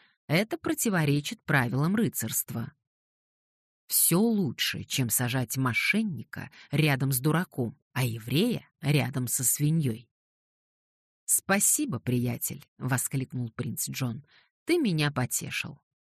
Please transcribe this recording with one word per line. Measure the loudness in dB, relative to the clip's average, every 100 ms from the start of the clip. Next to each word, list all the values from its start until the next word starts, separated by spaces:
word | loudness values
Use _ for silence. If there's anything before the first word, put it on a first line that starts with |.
| _ _ -2
Это | 0 0 -4
противоречит | -4 -2 0 2 2 2 0 -8
правилам | 0 2 2 0 2 2
рыцарства». | 0 -2 -4 -4 -4 -6 -8 -14 _ _ _ _ _ _ _ _ _ _ -4
«Все | 0 4 4
лучше, | 4 2 0 -2 -4 -4
чем | -4 -2 0
сажать | 0 0 -2 -2 0
мошенника | 0 0 0 0 0 -4 -10 -14 -14 -16 -4
рядом | 2 4 4 2
с | 2
дураком, | 2 2 0 -2 -4 -6 _
а | -4 -2
еврея | -4 -2 0 2 -2 -8 -6
рядом | 0 2 2 -2 -4
со | 0
свиньей». | 0 2 2 2 0 -2 -10 _ _ _ _ _ _ _ _ _ _ _ -2
«Спасибо, | -2 2 2 2 2 0 -4
приятель», | 0 0 0 -2 -6 -10 -14 -8
воскликнул | -2 -2 -2 -4 -4 -6 -6
принц | -6 -6 -6 -6
Джон. | -4 -4 -6 -12 _ _ _ -2
«Ты | 2
меня | 2 2 2
потешил. | 0 -2 -2 -6 -8 -8 -12 _ _